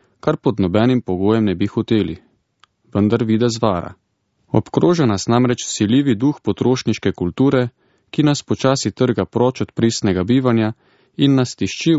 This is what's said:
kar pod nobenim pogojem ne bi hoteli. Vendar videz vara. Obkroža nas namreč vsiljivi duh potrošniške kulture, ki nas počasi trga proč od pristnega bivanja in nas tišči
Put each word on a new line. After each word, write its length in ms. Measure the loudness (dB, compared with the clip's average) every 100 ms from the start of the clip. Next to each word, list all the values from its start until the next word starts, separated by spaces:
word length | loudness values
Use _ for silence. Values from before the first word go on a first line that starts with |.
| _ _
kar 160 | -4 -2
pod 240 | -2 0
nobenim 420 | 0 2 2 0
pogojem 420 | -2 -2 2 2
ne 100 | 0
bi 120 | -2 -4
hoteli. 500 | -4 0 0 0 -6 _ _ _ _ _ _ _
Vendar 300 | 0 2 0
videz 380 | 0 0 0 0
vara. 320 | -2 -2 -6 -14 _ _ _ _ _
Obkroža 540 | -4 -2 0 2 2 0
nas 220 | 0 0
namreč 360 | 0 0 -2 -6
vsiljivi 480 | -2 0 2 0
duh 220 | 0 -2 -2
potrošniške 680 | -4 -2 0 0 -2 -2 -4
kulture, 560 | -2 -4 0 2 2 -2 -6 _ _ _
ki 120 | 0
nas 200 | 0 0
počasi 480 | -4 -2 0 0 -2
trga 340 | 0 0 0
proč 360 | -2 0 0 -2
od 120 | -6
pristnega 520 | -2 0 0 0 0
bivanja 480 | 0 0 2 0 0 -4 _ _ _ -2
in 180 | 2
nas 220 | 2 0 -4
tišči 380 | -6 -2 0